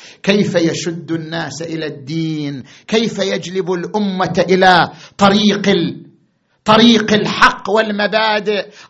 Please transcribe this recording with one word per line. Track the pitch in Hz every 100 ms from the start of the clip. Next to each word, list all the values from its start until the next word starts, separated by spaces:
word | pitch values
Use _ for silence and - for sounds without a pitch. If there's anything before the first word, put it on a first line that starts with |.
| - -
كيف | - 208 190
يشد | 180 165 143 180 170 147
الناس | 160 156 165 156 143
إلى | 165 160 156
الدين، | 143 127 165 160 156 143 139 113 - -
كيف | 220 226 196
يجلب | 196 196 165 185 175
الأمة | 185 170 214 202 185 175 180 175
إلى | 185 185 175 139 - - -
طريق | 202 202 214 202 202
ال-، | 180 147 - - _ _ _ _ _
طريق | - 220 233 220 208
الحق | 208 180 - 254 - -
والمبادئ. | 214 220 208 202 214 220 214 202 208 - -